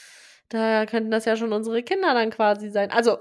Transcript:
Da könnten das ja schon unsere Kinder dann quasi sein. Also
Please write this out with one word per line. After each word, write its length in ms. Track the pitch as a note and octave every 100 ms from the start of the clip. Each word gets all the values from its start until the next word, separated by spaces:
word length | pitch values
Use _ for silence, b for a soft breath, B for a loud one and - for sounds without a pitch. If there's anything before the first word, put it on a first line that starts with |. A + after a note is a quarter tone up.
| B B B B _
Da 380 | A3+ A3 A3 G#3+
könnten 240 | A#3 A3
das 140 | A3
ja 100 | A3+ A3
schon 160 | A3+
unsere 300 | G#3+ A3 A3+
Kinder 320 | A#3+ G4 F4+
dann 160 | B3 A3+
quasi 400 | A3 G#3+ G#3 G#3
sein. 220 | G3+ G3+
Also 260 | A#3 A#3 -